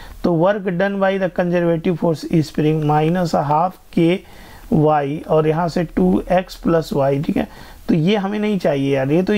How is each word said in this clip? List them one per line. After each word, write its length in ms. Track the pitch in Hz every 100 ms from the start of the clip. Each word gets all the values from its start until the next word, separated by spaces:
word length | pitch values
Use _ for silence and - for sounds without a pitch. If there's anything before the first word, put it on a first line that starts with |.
| - -
तो 140 | - 165
work 260 | 180 208 190 175
done 220 | 196 196
by 180 | 190 196
the 100 | 185
conservative 640 | - 180 175 170 165 185 165
force 280 | 170 151 - 165
spring 400 | 147 - 151 156
minus 500 | 151 151 156 180 170 180 143
half 240 | 151 185 - -
K 240 | - 165 185 - - - - -
Y 560 | 170 151 151 139 156 -
और 200 | 156 156
यहाँ 200 | 156 175
से 140 | 180 165
टू 360 | - 185 190 -
एक्स 240 | 185 185 -
प्लस 360 | - 165 156
वाई, 280 | 143 139 139
ठीक 140 | 160 214
है। 100 | 220 - - - -
तो 80 | 170
ये 200 | 165 214
हमें 200 | 190 208
नहीं 180 | 208 202
चाहिए 360 | 180 139 135 135
यार, 160 | 135
ये 100 | 156
तो 100 | 185